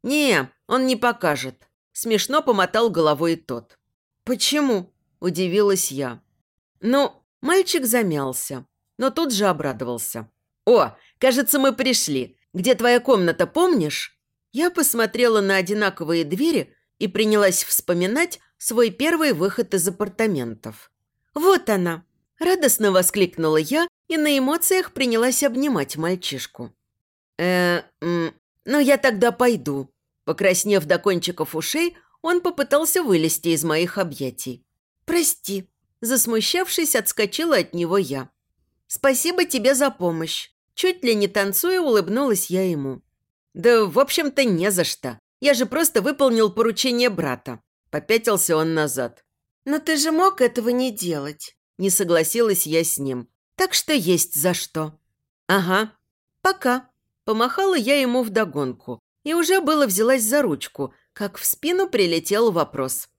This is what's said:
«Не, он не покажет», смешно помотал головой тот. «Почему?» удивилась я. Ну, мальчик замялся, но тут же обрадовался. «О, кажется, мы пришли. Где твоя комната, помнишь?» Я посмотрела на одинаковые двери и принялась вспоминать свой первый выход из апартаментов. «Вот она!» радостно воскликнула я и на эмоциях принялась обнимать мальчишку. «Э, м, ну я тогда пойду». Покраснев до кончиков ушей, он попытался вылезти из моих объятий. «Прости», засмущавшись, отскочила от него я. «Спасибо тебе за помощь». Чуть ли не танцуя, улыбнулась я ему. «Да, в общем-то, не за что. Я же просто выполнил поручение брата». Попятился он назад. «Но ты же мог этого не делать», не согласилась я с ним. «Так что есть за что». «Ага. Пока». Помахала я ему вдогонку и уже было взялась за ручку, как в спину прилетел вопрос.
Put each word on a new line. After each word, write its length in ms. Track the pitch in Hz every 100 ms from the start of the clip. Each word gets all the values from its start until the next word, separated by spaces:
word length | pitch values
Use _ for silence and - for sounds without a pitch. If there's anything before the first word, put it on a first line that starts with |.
«Не, 480 | 240 302 277 175 131 _ -
он 200 | 254 262
не 100 | 233
покажет», 720 | 240 233 170 143 131 - _ _ _ -
смешно 440 | 233 214 - 294
помотал 480 | 294 208 180 220 233
головой 460 | 165 156 143 165 165
тот. 420 | - 120 - _ _ _ _ _
«Почему?» 680 | - 247 - 294 277 208 180 _ _ _
удивилась 720 | 180 165 185 190 202 190 -
я. 320 | 139 131 117 _ _ _ _ _ _
Ну, 320 | 208 269 277 - _ _
мальчик 440 | 254 370 370 330
замялся, 840 | 247 240 202 147 135 127 - 131 - _ _ -
но 120 | 262
тут 220 | 262 330
же 140 | 202 202
обрадовался. 840 | 160 139 110 123 120 - 113 107 _ _ _
«О, 320 | - 233 127 - _ _
кажется, 400 | 262 247 269 285
мы 140 | 269
пришли. 640 | 226 262 240 - 135 123 _ _
Где 200 | 180 190
твоя 260 | 254 240 240
комната, 460 | 240 233 170 - 175
помнишь?» 720 | 311 359 277 151 - - _ _ _ _
Я 180 | 247 349
посмотрела 680 | 349 294 233 220 226 240 214
на 160 | 196 190
одинаковые 680 | 180 208 202 190 156 165
двери 500 | 151 190 320 285 131 _ _ _
и 80 | 214
принялась 580 | 208 214 214 196 180
вспоминать 760 | - - - 175 185 254 349 - _ _
свой 340 | - 226 233
первый 420 | 185 294 330 311
выход 420 | 170 185 - -
из 120 | 196 170
апартаментов. 1040 | 185 208 - 226 156 120 110 113 107 - _ _ _ _
«Вот 340 | 294 359 381 -
она!» 360 | 202 175 170 _ _ _ _
радостно 540 | 320 370 285 - 208
воскликнула 680 | 185 185 208 180 170 160 156
я 300 | 156 294 349 _ _
и 80 | 320
на 220 | 302 277
эмоциях 540 | 262 330 - 370 359
принялась 500 | - 254 226 247 247
обнимать 540 | 285 240 285 208 139 147
мальчишку. 760 | 165 185 - 135 - - 120 _ _ _ _ _ _ -
«Э, 440 | 175 180 180 175 - _
м, 340 | 165 175 165 - _ _
ну 140 | - 294
я 180 | 277 277
тогда 360 | 269 208 240
пойду». 600 | 233 247 214 131 139 135 _ _ _
Покраснев 600 | - 160 190 185 208 202
до 140 | 151 175
кончиков 560 | 202 175 175 175 156
ушей, 420 | 156 160 302 349 - _ _
он 200 | 320 359
попытался 600 | 359 330 269 285 320 370
вылезти 460 | 294 175 156 - 170
из 160 | 160
моих 340 | 160 156 175 196
объятий. 680 | 180 139 135 - 131 123 _ _ _ _
«Прости», 640 | - 339 330 - - 196 185 _ _ _
засмущавшись, 920 | 233 254 226 226 214 349 359 - 311
отскочила 600 | 240 - - 208 - 330 269
от 160 | 160
него 240 | 175 170 196
я. 320 | 180 139 127 _ _ _ _ _ _
«Спасибо 580 | - 277 262 330 359
тебе 300 | 349 254 233
за 160 | 269 277
помощь». 600 | - 175 165 160 - - _ _
Чуть 280 | - 370 359
ли 140 | 247 214
не 100 | 202
танцуя, 540 | 202 196 196 349 370
улыбнулась 720 | 311 220 175 226 277 190 -
я 180 | 185 190
ему. 320 | 160 135 127 _ _ _ _ _
«Да, 320 | - 226 233 202
в 120 | 202
общем-то, 460 | 277 - 294 -
не 260 | 254 170 190
за 140 | 180
что. 340 | 160 - 127 113 _ _
Я 140 | 285
же 120 | 240 247
просто 360 | 277 330 -
выполнил 500 | 202 285 277 226 214
поручение 580 | 185 226 208 262 240 247
брата». 500 | 180 151 123 - 117 _ _ _
Попятился 640 | 151 - 226 220 202 - 156
он 180 | 160
назад. 500 | 160 151 131 120 _ _ _ _ _
«Но 140 | - 302
ты 180 | 302 311
же 160 | 311
мог 280 | 320 381 381
этого 280 | 240 240 226
не 240 | 247 254
делать», 640 | 208 175 151 139 151 - _ _ -
не 120 | 190
согласилась 760 | 190 185 165 160 233 226 185 151
я 180 | 160
с 140 | 165 -
ним. 300 | 139 123 120 _ _ -
«Так 180 | 370
что 180 | - -
есть 420 | 294 170 170 -
за 200 | - 175
что». 440 | 175 - 160 156 - _ _ _ _ -
«Ага. 460 | 190 175 190 220 _ _ _ _ _
Пока». 480 | 370 381 254 247 - _ _ _
Помахала 520 | - 220 247 - 392 349
я 240 | 220 285
ему 220 | 254 247
вдогонку 800 | 226 196 208 143 135 120 - 113 _ _
и 100 | 294
уже 260 | 330 330 381
было 260 | 302 311 269
взялась 360 | 185 226 262
за 180 | 214 285
ручку, 540 | 254 139 - - 139 _ _
как 240 | - 202 -
в 80 |
спину 440 | - - 302 359 381
прилетел 640 | 240 180 165 165 208 233
вопрос. 580 | 170 147 143 131 - -